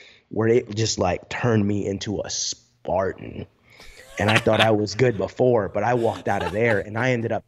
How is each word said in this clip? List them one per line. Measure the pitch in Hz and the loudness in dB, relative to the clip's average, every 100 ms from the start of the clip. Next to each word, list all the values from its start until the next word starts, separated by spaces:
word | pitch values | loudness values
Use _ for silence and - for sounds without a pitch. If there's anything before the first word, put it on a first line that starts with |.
| - - _ | -20 -20 _
where | - 113 | -2 2
it | 120 123 104 | 2 2 -2
just, | 107 - | -2 0
like, | 92 87 - | 0 0 -6
turned | - 123 110 101 | -4 2 2 2
me | 101 95 | 0 -2
into | 98 - 98 | -4 -4 -6
a | - | -6
Spartan. | - - - _ _ - 90 95 - - - - _ _ - - - - - | -6 -8 -10 _ _ -4 -2 -2 -4 -12 -12 -14 _ _ -20 -20 -20 -16 -2
And | 101 | 2
I | 113 | 2
thought | - 107 | 4 4
I | 113 | 4
was | 107 104 | 2 0
good | - 127 104 | 2 2 2
before, | 90 - 127 120 104 | -4 0 2 4 0
but | 104 | -2
I | 107 123 | 0 0
walked | 113 101 - | 0 -2 -4
out | 101 | -2
of | 90 | -2
there | 98 117 104 | 0 2 0
and | 104 107 | -2 -4
I | 127 | -2
ended | 123 113 | -2 -2
up | 104 | -4